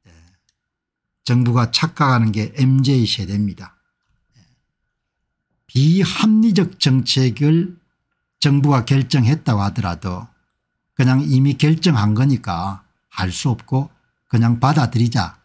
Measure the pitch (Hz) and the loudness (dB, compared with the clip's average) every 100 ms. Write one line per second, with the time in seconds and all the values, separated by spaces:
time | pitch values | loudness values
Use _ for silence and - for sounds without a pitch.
0 | _ 85 85 92 _ _ _ _ _ _ | _ -20 _ _ _ _ _ _ _ _
1 | _ _ - 123 120 120 117 - 160 - | _ _ -2 0 2 0 0 -2 -4 -2
2 | 143 123 110 107 107 - 131 135 131 135 | 0 2 0 -2 -6 0 2 2 2 2
3 | 110 - 92 101 104 87 95 _ _ _ | 0 -4 -4 -4 -4 -6 -18 _ _ _
4 | _ _ _ _ _ _ _ _ _ _ | _ _ _ _ _ _ _ _ _ _
5 | _ _ _ _ _ _ _ 131 147 180 | _ _ _ _ _ _ _ 0 2 2
6 | 170 - 220 214 226 190 175 - 143 131 | 0 0 2 2 2 2 -2 -2 0 0
7 | - - 131 104 147 165 180 180 _ _ | 0 0 0 0 0 0 -2 -10 _ _
8 | _ _ _ _ 151 143 143 135 113 135 | _ _ _ _ 0 2 2 0 2 -2
9 | 135 143 117 156 - 107 101 - 95 85 | 0 0 2 0 -2 -2 -2 -4 -6 -6
10 | 95 90 - _ _ _ _ _ _ - | -8 -10 -14 _ _ _ _ _ _ 0
11 | 127 131 151 131 139 - 151 160 175 127 | 2 2 2 2 2 0 -2 0 0 0
12 | 107 107 135 127 - 85 95 98 _ _ | 0 0 0 0 -4 -6 -8 -10 _ _
13 | _ - 92 85 139 120 - 131 147 _ | _ -8 -6 -4 -4 -4 -4 -6 -6 _
14 | _ _ _ 113 117 120 131 156 120 120 | _ _ _ 0 2 2 0 0 0 0
15 | 117 117 87 - | 0 -2 -6 -10